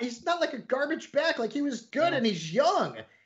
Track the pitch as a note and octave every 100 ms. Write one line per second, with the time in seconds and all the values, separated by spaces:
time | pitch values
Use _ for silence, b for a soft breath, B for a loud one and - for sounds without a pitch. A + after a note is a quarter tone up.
0 | A#3+ A#3 F4 E4+ D#4 C4+ - B3+ C#4+ C#4+
1 | - C#4 D#4+ D4+ A3+ C#4+ C#4+ A3+ - C4+
2 | E4+ D4+ A3+ F#3 D#3+ F3+ D4+ F#4+ F3+ A2+
3 | - b